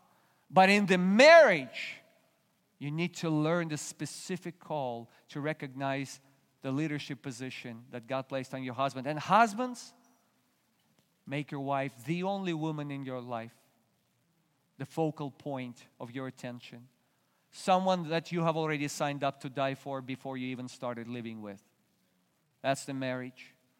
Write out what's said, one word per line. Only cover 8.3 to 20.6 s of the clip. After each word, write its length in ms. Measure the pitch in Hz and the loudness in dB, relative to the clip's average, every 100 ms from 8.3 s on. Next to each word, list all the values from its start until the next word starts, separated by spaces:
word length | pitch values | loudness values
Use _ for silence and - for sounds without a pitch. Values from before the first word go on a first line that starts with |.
| 135 127 | -6 -6
on 100 | 131 | -8
your 120 | 127 | -8
husband. 320 | 120 139 131 131 | -4 -4 -2 -6
And 120 | 151 | -6
husbands, 760 | 139 196 233 208 254 247 - - _ _ _ _ _ _ _ _ _ _ _ _ - | 2 4 4 2 -6 -8 -16 -20 _ _ _ _ _ _ _ _ _ _ _ _ -10
make 240 | 143 143 | -8 -8
your 120 | 143 | -8
wife 300 | 139 139 139 123 | -4 -2 -4 -8
the 200 | 117 175 | -6 -4
only 280 | 180 196 185 | -2 -4 -4
woman 380 | 160 160 151 147 | -4 -4 -4 -6
in 120 | 139 | -8
your 200 | 131 127 | -8 -10
life, 320 | 123 120 113 - _ _ _ _ _ _ _ _ _ _ _ _ | -8 -8 -10 -16 _ _ _ _ _ _ _ _ _ _ _ _
the 80 | |
focal 460 | 135 - 160 - 147 | -12 -4 -4 -4 -10
point 560 | - 151 135 127 120 - _ | -10 -10 -10 -10 -14 -20 _
of 120 | 123 | -14
your 160 | 123 131 | -10 -10
attention, 600 | 127 123 123 - 120 123 _ _ _ _ _ _ | -10 -14 -14 -16 -20 -20 _ _ _ _ _ _
someone 580 | - - 185 185 185 156 | -8 2 4 4 0 0
that 240 | 165 165 | -4 -2
you 100 | 170 | 0
have 140 | 165 160 | 0 0
already 320 | 156 151 143 | 0 -2 -4
signed 340 | - 147 143 | -4 -4 -2
up 180 | 139 139 | -4 -4
to 80 | 147 | -10
die 260 | 131 135 | -4 -4
for 260 | 135 143 135 | -4 -8 -8
before 340 | 127 131 139 131 | -8 -10 -8 -8
you 120 | 127 | -8
even 200 | 127 | -8